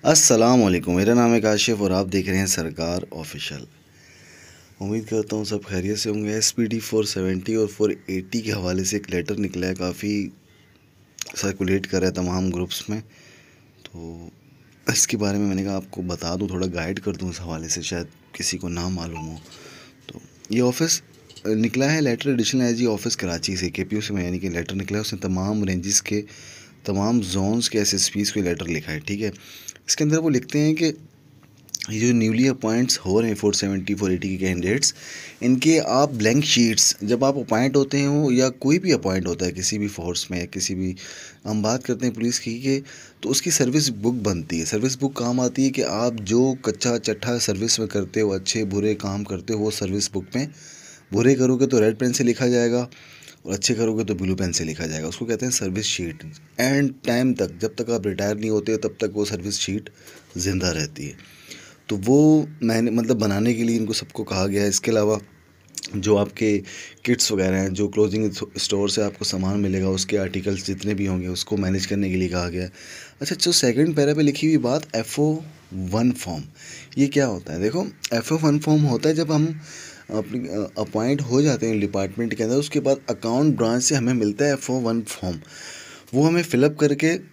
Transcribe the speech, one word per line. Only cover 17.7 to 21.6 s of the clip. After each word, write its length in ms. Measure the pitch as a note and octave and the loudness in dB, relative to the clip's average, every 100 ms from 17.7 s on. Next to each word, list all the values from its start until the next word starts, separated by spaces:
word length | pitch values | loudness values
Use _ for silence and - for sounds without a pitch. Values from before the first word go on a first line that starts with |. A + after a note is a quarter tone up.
| F2 | -6
शायद 260 | D#2+ F2 E2 - - - | -6 -6 -8 -14 -20 -8
किसी 200 | F2 F2+ | -6 -6
को 100 | F2+ | -6
ना 220 | E2+ F2 | -4 -4
मालूम 300 | F#2 E2 E2 | -4 -6 -10
हो। 220 | D#2 D#2+ D#2 - - - - _ - | -12 -14 -16 -20 -20 -20 -20 _ -20
तो 120 | - - - - | -20 -20 -20 -4
ये 100 | A2 | 2
ऑफिस 420 | B2 B2 E3 - - - - - - | 2 2 0 -2 -4 -20 -20 -10 -2
निकला 380 | A2 | 0